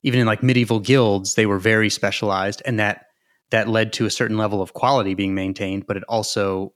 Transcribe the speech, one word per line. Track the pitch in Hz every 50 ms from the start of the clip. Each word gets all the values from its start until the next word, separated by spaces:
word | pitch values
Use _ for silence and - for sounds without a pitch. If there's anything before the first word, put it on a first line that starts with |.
even | - 139 123 127
in, | 120
like, | 113 107 -
medieval | - 127 127 123 120 107 117 110
guilds, | 98 110 135 139 120 107 101 98 95 101 98
they | - 110
were | 104 101 95
very | 92 - 92 - 110 104
specialized, | - - - 101 95 - - 104 98 95 95 101 101 - -
and | - 120 107
that, | 107 104 104 - _ _ _ _ _ _ _ _ _ _
that | - 113 107 113
led | 110 110 110 110 -
to | - 117
a | 104
certain | - - 123 110 107 107
level | 110 104 104 101
of | 92 -
quality | - - - 127 139 131 104 98 95
being | 92 101 95 95
maintained, | 95 95 95 95 - 104 95 95 98 98
but | - 104
it | 98 87 -
also | 117 110 110 - - 117 101 98 95 95 98 98 _